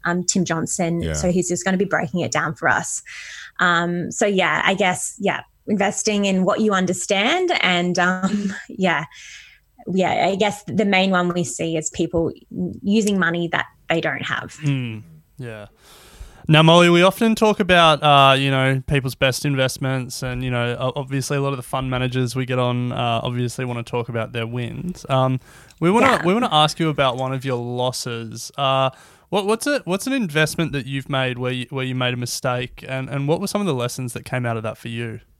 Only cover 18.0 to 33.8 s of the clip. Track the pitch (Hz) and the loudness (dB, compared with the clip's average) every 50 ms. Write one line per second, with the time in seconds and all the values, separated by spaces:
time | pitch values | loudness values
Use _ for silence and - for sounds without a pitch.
18 | 147 151 143 139 139 135 135 135 139 139 135 131 131 131 135 131 - - 147 139 | 6 6 8 8 8 8 6 6 4 2 2 2 2 2 2 0 0 0 0 0
19 | 127 135 - _ 139 135 127 - - 147 139 131 131 127 - - 143 131 131 131 | 0 -2 -2 _ 0 0 0 0 -2 -2 2 2 0 0 0 -2 -4 -2 -2 -2
20 | 123 131 - - 135 127 127 123 127 127 123 120 120 120 120 127 131 131 - 147 | -4 -8 -8 -8 -6 -6 -6 -4 -4 -2 -2 0 -2 -2 -2 -2 -4 -4 -4 -4
21 | 135 131 135 139 127 - 147 139 139 139 139 123 123 - - 131 131 131 127 123 | -6 -4 -4 -4 -2 -2 -2 0 0 -2 -2 -4 -6 -6 -4 -4 -2 -2 -2 -2
22 | 127 127 123 131 127 120 117 131 131 120 131 127 123 123 123 123 123 123 123 123 | -2 0 0 0 -2 0 -2 -4 -2 -2 0 0 2 0 0 0 -2 -2 -2 -2
23 | 120 120 117 113 113 123 123 123 123 120 - - 131 123 120 120 113 - - 120 | -2 0 0 -2 -2 -2 -2 -2 -4 -4 -4 -6 -6 -6 -6 -6 -6 -4 -4 -4
24 | 117 - 117 117 113 110 123 120 113 117 120 123 120 117 117 - - 175 180 - | -4 -4 -4 -6 -6 -4 -6 -6 -6 -6 -6 -6 -6 -6 -8 -8 -8 -8 -10 -10
25 | - - 135 131 131 131 131 127 - - - - - - - _ 156 170 202 240 | -6 -2 0 2 2 2 0 -2 -6 -12 -20 -20 -20 -20 -8 _ 0 2 4 6
26 | 254 269 233 185 - 175 190 233 240 220 170 151 151 151 - - 165 160 147 143 | 4 4 4 2 2 2 2 2 0 2 4 4 4 2 2 -2 -2 -2 2 2
27 | 139 131 120 127 131 131 131 131 127 135 127 120 120 120 123 123 123 127 123 - | 0 0 2 -2 -4 -4 -4 -4 -4 -4 -4 -2 -4 -4 -2 -2 -2 -2 -2 -4
28 | - 127 117 117 117 110 113 117 - - _ - 139 135 135 135 135 131 - - | -6 -6 -8 -8 -8 -10 -10 -12 -12 -12 _ -2 0 2 2 2 2 0 -2 -6
29 | - - - _ _ _ - 202 190 202 220 226 - 285 294 254 - 160 185 196 | -20 -20 -20 _ _ _ -2 -2 0 0 -2 0 0 -2 -2 -2 0 -2 -4 -2
30 | - 262 269 269 220 165 143 156 156 147 - - 165 - 147 139 131 135 135 139 | -2 -2 -2 -2 -2 0 2 2 2 2 2 -2 -2 -2 -2 -6 -6 -6 -6 -8
31 | 127 - 143 131 131 127 127 123 127 127 127 123 123 - 139 131 131 131 127 127 | -6 -4 -2 -2 0 -2 -2 -4 -4 -4 -4 -4 -6 -6 -6 -6 -4 -4 -2 -2
32 | 127 123 123 120 123 117 - - - 131 123 123 127 127 - - - - 110 110 | -2 -2 -2 -2 -4 -6 -6 -4 -2 -2 -2 -2 -4 -8 -10 -16 -10 -8 -8 -8
33 | 131 - 139 143 139 143 160 180 202 185 - 202 208 180 139 123 | -6 -6 -6 -4 0 0 0 0 -2 -4 -2 -2 0 0 0 0